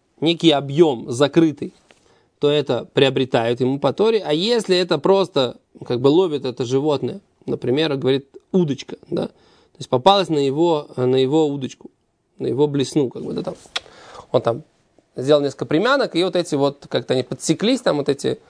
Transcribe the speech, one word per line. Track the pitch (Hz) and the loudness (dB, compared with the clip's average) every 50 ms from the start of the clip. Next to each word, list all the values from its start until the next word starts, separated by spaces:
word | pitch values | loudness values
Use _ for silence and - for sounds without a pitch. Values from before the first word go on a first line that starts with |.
| _ _ _ _ | _ _ _ _
некий | 143 160 175 156 - 160 | -2 -2 0 4 4 4
объём | 147 139 139 139 139 156 170 156 127 113 - 147 | 4 4 0 -2 4 4 4 4 4 -2 -6 -6
закрытый, | 120 120 147 139 - 165 165 156 143 - - 185 _ _ _ _ - _ _ _ _ _ _ _ _ _ | 0 0 0 2 4 4 2 2 0 -4 -10 -12 _ _ _ _ -20 _ _ _ _ _ _ _ _ _
то | - 143 | -2 0
это | 147 151 135 - 131 113 - | 0 0 0 -2 -2 -4 -4
приобретают | - _ - 139 135 131 131 131 123 - 123 113 117 123 120 | -4 _ 2 2 2 2 0 -2 0 0 0 0 0 -2 0
ему | 131 127 135 143 | 0 -2 -2 0
по | - 139 123 | -2 -2 0
Торе, | - 202 226 226 214 - | 2 0 0 0 0 0
а | 147 151 | -2 -2
если | 160 185 226 240 226 202 - 185 | 0 0 0 0 -2 0 0 0
это | 180 180 175 175 | 0 2 0 -2
просто | 147 - 175 190 196 185 156 _ 143 131 120 - - _ _ _ - - | 0 2 2 2 2 0 0 _ -2 -2 -2 -4 -10 _ _ _ -20 -6
как | - 127 120 | -6 -4 2
бы | 127 | 2
ловит | 139 147 175 190 170 147 135 131 | 4 4 4 2 2 -2 -4 -6
это | 131 113 - 131 | -6 -6 -6 -4
животное, | 117 131 135 143 151 147 135 127 117 - 202 _ _ _ _ _ | -2 -2 0 0 0 -2 -2 -2 -6 -8 -10 _ _ _ _ _
например, | - 143 135 - 123 123 151 160 156 139 | -8 -6 -4 -2 -2 0 0 0 -2 -2
говорит, | 135 123 127 139 135 139 _ _ - _ _ | -2 0 0 0 0 -4 _ _ -20 _ _
удочка, | - 185 175 143 131 - - - - - - - | 0 2 2 2 -2 -6 -8 -16 -16 -18 -10 -8
да, | - - - | -6 -6 -6
то | - _ _ _ _ _ _ _ _ _ _ | -6 _ _ _ _ _ _ _ _ _ _
есть | - - | -6 -4
попалась | - 127 127 190 196 202 185 143 | -4 4 4 4 4 4 2 0
на | 160 147 | 0 0
его, | 143 135 131 151 170 175 160 147 147 - - | 0 0 0 2 2 2 2 0 -2 -8 -6
на | 131 127 127 127 | -2 0 2 2
его | 131 131 127 147 170 - | 2 2 2 2 2 2
удочку, | 143 143 143 131 120 - _ - - _ _ _ _ _ _ _ _ _ | 0 -2 -6 -8 -10 -12 _ -20 -20 _ _ _ _ _ _ _ _ _
на | _ 135 | _ -6
его | 131 123 127 147 | -4 0 0 0
блесну, | 147 139 143 127 - - 151 139 117 | 0 0 -2 -4 0 0 0 0 0
как | - - - | -4 -10 -10
бы, | 156 160 | -8 -8
да, | - - | -6 -8
там, | - - - - - _ - - - - - - - - - - _ | -8 -10 -12 -20 -12 _ -12 -12 -12 -20 -20 -20 -20 -20 -20 -12 _
он | - 120 | -2 0
там | - 120 113 143 - _ _ _ _ _ _ _ _ _ _ | 0 0 -4 -4 -10 _ _ _ _ _ _ _ _ _ _
сделал | - 127 139 151 147 | -6 2 2 4 4
несколько | 143 139 131 - 143 | 4 -2 -4 -6 -4
примянок, | 123 147 160 208 247 277 277 226 - - | -2 0 0 2 2 2 0 0 -2 -2
и | 165 180 | -2 -2
вот | 185 170 | 0 -2
эти | 180 165 - 156 | -2 -2 -2 0
вот, | 139 139 143 139 _ - | 0 0 0 -2 _ -12
как-то | - - 131 123 - 127 | -6 -6 -6 -2 0 -2
они | 131 123 | -2 -2
подсеклись, | - 135 - - - 160 - 185 220 269 240 | -4 -8 -8 -2 -2 -2 0 2 0 0 0
там | - 185 - | 0 -2 0
вот | 147 139 | 0 0
эти, | 147 139 - - 127 123 - _ | -2 -4 -2 -2 -4 -4 -6 _